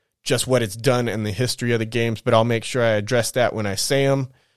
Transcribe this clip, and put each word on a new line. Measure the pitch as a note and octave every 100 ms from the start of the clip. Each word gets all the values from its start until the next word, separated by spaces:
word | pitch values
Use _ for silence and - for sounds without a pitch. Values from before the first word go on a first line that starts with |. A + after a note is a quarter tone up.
| _ _
just | - B2 B2+
what | B2+
it's | A2 A2
done | A#2 B2 A#2+
in | G#2+
the | G#2+
history | G2+ B2 - A#2+
of | A#2
the | A2+
games, | A#2 A#2 A2
but | B2+
I'll | A2+ A#2
make | A2+
sure | - B2+
I | A#2
address | G#2+ G#2 B2 A2
that | B2+ A#2
when | A2 G2+
I | F#2+
say | - C#3 C#3
'em. | C#3 C3 _ _